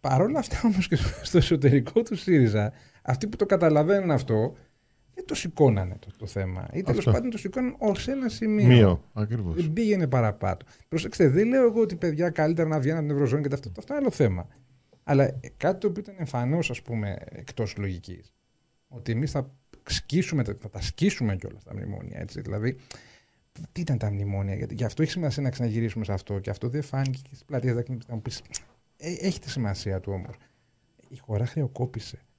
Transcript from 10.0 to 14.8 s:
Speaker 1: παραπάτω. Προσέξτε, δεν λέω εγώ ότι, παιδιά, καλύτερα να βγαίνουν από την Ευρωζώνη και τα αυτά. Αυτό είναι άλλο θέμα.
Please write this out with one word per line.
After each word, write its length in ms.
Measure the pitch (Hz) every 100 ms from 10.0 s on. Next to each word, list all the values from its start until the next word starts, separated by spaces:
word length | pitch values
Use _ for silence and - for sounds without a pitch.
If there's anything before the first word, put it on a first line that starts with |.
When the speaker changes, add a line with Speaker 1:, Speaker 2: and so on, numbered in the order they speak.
| 151
Speaker 1:
παραπάτω. 580 | 127 110 101 95 92 - - _
Προσέξτε, 400 | 160 - - 156
δεν 200 | 147 226
λέω 160 | 262
εγώ 160 | 240 220
ότι, 140 | 214
παιδιά, 340 | 175 175 151 175
καλύτερα 380 | 165 156 165 160
να 120 | 156
βγαίνουν 180 | 131 160
από 80 | 147
την 80 |
Ευρωζώνη 260 | 143 135 139
και 60 | 143
τα 60 |
αυτά. 140 | 135 107 87
Αυτό 160 | -
είναι 80 | 285
άλλο 80 | 262
θέμα. 360 | - 120 90 85 _ _ _